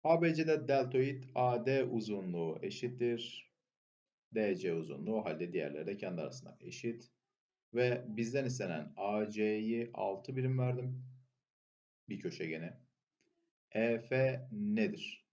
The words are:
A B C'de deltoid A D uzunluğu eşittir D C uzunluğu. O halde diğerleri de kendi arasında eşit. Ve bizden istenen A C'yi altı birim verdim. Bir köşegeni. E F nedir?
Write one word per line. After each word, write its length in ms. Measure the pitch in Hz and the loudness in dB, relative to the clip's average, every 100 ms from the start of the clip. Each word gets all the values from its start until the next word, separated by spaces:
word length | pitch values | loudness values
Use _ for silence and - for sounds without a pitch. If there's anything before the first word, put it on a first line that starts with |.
A 180 | 156 165 | 6 6
B 120 | 170 | 6
C'de 340 | 156 160 147 127 | 4 4 2 4
deltoid 560 | 135 127 131 135 - - | 4 6 4 2 0 -4
A 320 | - 127 120 120 | 2 4 4 4
D 180 | 135 | 4
uzunluğu 720 | 127 117 107 101 92 87 82 78 | 4 0 0 -4 -2 -2 -2 -2
eşittir 880 | 98 - 123 127 120 113 - - - _ _ _ _ _ _ _ _ | -6 -4 -6 0 0 0 -4 -12 -18 _ _ _ _ _ _ _ _
D 220 | 110 104 90 | 0 2 2
C 180 | 92 | 0
uzunluğu. 400 | 82 80 71 90 110 | -2 -4 -6 -2 -2
O 80 | |
halde 280 | 90 80 87 | -2 -4 -2
diğerleri 340 | 175 107 147 180 | -2 -2 -4 -6
de 100 | 208 | -6
kendi 240 | 104 - | -6 -4
arasında 360 | 131 - - - | -6 -10 -16 -16
eşit. 500 | 175 - 120 113 - _ _ _ _ _ _ | -14 -6 -6 -6 -14 _ _ _ _ _ _
Ve 300 | 117 123 120 113 | 2 2 2 -4
bizden 360 | 107 113 139 | -4 -2 0
istenen 480 | 127 123 92 80 76 - | -2 -2 -2 -4 -6 -4
A 340 | 98 107 107 | 0 0 0
C'yi 600 | 107 107 107 110 117 117 | 0 0 2 0 -2 -4
altı 420 | - 98 98 - 131 | -2 -2 -2 -6 -2
birim 220 | 131 131 | 0 2
verdim. 460 | 127 123 127 127 - - _ _ _ _ _ _ _ _ - | 2 0 -4 -6 -10 -18 _ _ _ _ _ _ _ _ -10
Bir 120 | 95 | -8
köşegeni. 520 | 90 - 80 80 82 - _ _ _ _ _ _ _ _ _ | -6 -6 -6 -6 -8 -12 _ _ _ _ _ _ _ _ _
E 280 | 110 117 113 | 0 2 0
F 500 | - 131 131 127 - | 0 2 4 0 -8
nedir? 760 | 107 104 107 104 - - - _ | -4 0 2 2 0 -10 -12 _